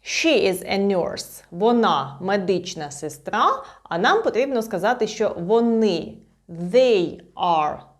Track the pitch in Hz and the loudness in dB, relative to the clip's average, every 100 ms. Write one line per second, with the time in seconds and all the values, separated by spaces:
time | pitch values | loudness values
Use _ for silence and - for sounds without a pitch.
0 | - - 330 254 190 180 - 196 202 190 | -6 0 2 4 2 -2 -4 -2 0 0
1 | - - - - - 175 220 240 208 151 | -2 -6 -12 -18 -16 0 2 4 4 2
2 | 135 - 185 202 180 185 - 160 147 - | -2 -8 -2 -2 0 -2 -4 -10 -12 -10
3 | 156 - - 214 311 539 - - - 170 | -12 -10 -6 0 2 0 -8 -20 -6 0
4 | 233 415 330 214 277 254 220 180 202 247 | 2 2 2 0 0 -2 -2 -2 0 0
5 | 220 - 214 - 170 226 233 226 220 170 | -2 -2 -2 -2 0 2 4 2 2 0
6 | - - - _ - 165 175 233 254 208 | -6 -16 -20 _ -16 -10 2 4 6 4
7 | 165 - - - 180 165 151 143 - | 2 -4 -16 -4 0 2 0 -4 -14